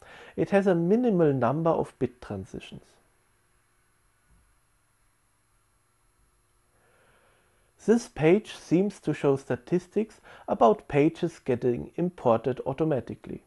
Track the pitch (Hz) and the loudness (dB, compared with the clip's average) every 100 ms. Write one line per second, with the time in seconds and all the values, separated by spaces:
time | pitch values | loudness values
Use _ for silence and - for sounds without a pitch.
0 | - - - - 160 202 196 170 170 226 | -20 -20 -12 -6 0 2 2 2 2 2
1 | 247 180 151 135 120 147 165 156 156 - | 2 2 2 2 0 0 0 0 -4 -6
2 | 127 - - 98 95 - - - - _ | -6 -6 -12 -12 -10 -14 -16 -20 -20 _
3 | _ _ _ _ _ _ _ _ _ _ | _ _ _ _ _ _ _ _ _ _
4 | _ _ _ _ _ _ _ _ _ _ | _ _ _ _ _ _ _ _ _ _
5 | _ _ _ _ _ _ _ _ _ _ | _ _ _ _ _ _ _ _ _ _
6 | _ _ _ _ _ _ _ _ _ _ | _ _ _ _ _ _ _ _ _ _
7 | _ _ _ _ _ _ _ _ - 233 | _ _ _ _ _ _ _ _ 0 0
8 | - - 156 202 - - - 165 202 - | 0 -2 2 2 0 -14 -2 0 0 -4
9 | - 147 147 135 - 123 - 175 - 202 | -6 -2 0 0 -2 -8 -2 -4 -2 -4
10 | 226 - - - - - 233 208 - 143 | -6 -10 -20 -18 -8 2 4 4 0 2
11 | 156 165 170 - - 120 131 127 - - | 2 0 -6 -6 -4 -2 0 -4 -6 -6
12 | 175 - 123 113 135 135 - 139 160 131 | -6 -2 0 2 0 -6 -6 -4 -2 -2
13 | - - - - | -4 -12 -14 -14